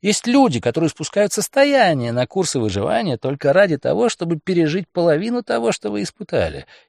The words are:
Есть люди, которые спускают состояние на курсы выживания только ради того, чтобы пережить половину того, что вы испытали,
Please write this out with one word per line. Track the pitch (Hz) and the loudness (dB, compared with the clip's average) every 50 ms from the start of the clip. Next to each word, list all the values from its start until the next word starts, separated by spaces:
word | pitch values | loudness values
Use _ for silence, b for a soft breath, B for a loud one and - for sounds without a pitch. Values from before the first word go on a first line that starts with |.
Есть | - 196 214 - - 233 | 0 0 -2 0 0 0
люди, | 240 277 269 233 143 117 | 4 4 4 4 2 0
которые | - 120 113 - 165 156 | -2 -2 0 0 0 0
спускают | - - 156 - - 202 208 196 - | -2 -4 -12 -4 0 0 0 0 0
состояние | - 196 - _ 277 277 285 285 269 233 185 160 135 120 120 | -4 -6 -2 _ 2 2 4 4 4 4 4 2 0 -2 -2
на | 117 123 127 - | -2 -2 -2 -2
курсы | - 190 185 - - 139 | -2 -4 -4 -2 -2 -2
выживания | 113 107 92 101 98 139 - - 233 185 127 113 | -2 0 -2 -2 -2 0 0 0 0 -2 -4 -2
только | - 131 143 143 - 139 139 | -4 -4 -4 0 0 2 4
ради | 185 202 190 160 135 | 4 4 4 2 -2
того, | _ - 139 185 240 233 | _ -2 0 0 0 -2
чтобы | - _ 180 165 170 156 | -2 _ -4 -4 -4 -6
пережить | _ - 185 170 165 151 151 190 185 _ | _ -2 0 0 2 0 0 -4 -6 _
половину | _ - 170 170 156 151 190 226 240 247 - | _ -2 2 2 2 0 0 -4 -4 -6 -4
того, | - 226 233 233 226 | -4 -4 -2 0 -2
что | - - _ 214 | -2 -2 _ -6
вы | 208 208 202 | -6 -4 -6
испытали, | - - _ 208 - - 135 92 80 76 69 - B B B B | -6 -8 _ -14 -4 -2 -2 -2 -2 -4 -10 -16 B B B B